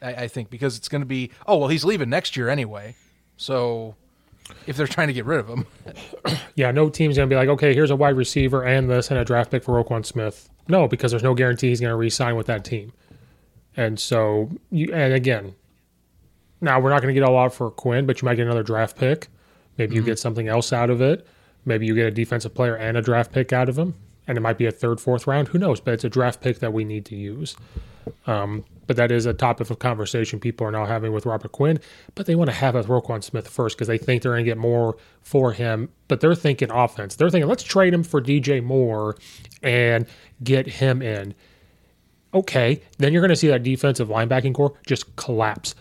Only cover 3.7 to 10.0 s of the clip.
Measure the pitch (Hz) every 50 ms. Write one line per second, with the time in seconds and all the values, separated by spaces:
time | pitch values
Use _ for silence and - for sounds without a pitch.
3.7 | 117 113 113 110 104 _ _ _ _ _ _ _ _ _ _ - - - - -
4.7 | 131 139 151 131 - - 160 147 131 123 110 127 165 143 104 110 120 123 - -
5.7 | - - - - - - - - - - - - 160 143 - - _ 147 131 123
6.7 | 123 147 156 151 - - 160 151 139 139 139 131 135 131 131 135 147 131 151 143
7.7 | 131 139 156 135 139 135 147 143 135 131 120 - - 143 135 127 135 135 127 127
8.7 | 131 135 131 127 123 123 120 - 139 123 117 - 120 120 117 - - 123 - -
9.7 | 123 120 117 - 120 113